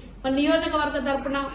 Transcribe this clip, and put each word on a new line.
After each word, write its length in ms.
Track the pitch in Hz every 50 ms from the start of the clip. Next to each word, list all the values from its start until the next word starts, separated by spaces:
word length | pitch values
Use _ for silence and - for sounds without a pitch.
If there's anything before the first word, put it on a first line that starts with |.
| - - - - -
మన 80 | 262 269
నియోజకవర్గ 640 | 277 294 294 330 320 320 320 311 302 294 294 302 294 247
తరపున, 340 | 277 269 269 - 277 277 277 269 269